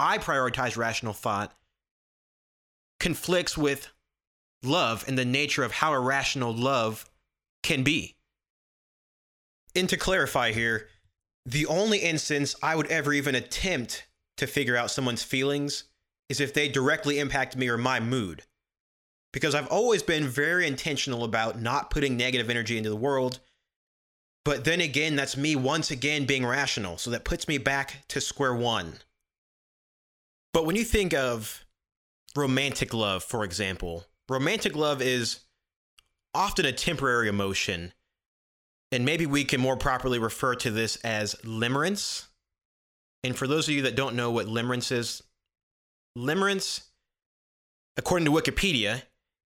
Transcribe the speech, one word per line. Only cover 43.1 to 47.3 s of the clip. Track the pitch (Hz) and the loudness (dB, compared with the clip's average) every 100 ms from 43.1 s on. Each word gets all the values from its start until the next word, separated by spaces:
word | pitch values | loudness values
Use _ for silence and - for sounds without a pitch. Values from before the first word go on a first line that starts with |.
| _ | _
And | 127 123 | -6 -4
for | 131 | 0
those | 156 151 | 0 2
of | |
you | 143 | 0
that | 131 113 | 0 0
don't | 135 | -2
know | 120 120 | -2 0
what | 117 104 | 0 -2
limerence | 113 123 123 - | -2 -2 -2 -2
is, | 123 113 - - _ _ _ _ _ _ _ _ 120 | -2 -4 -8 -14 _ _ _ _ _ _ _ _ -6
limerence, | 127 175 196 196 - - - _ _ _ _ | -2 2 2 0 -2 -6 -10 _ _ _ _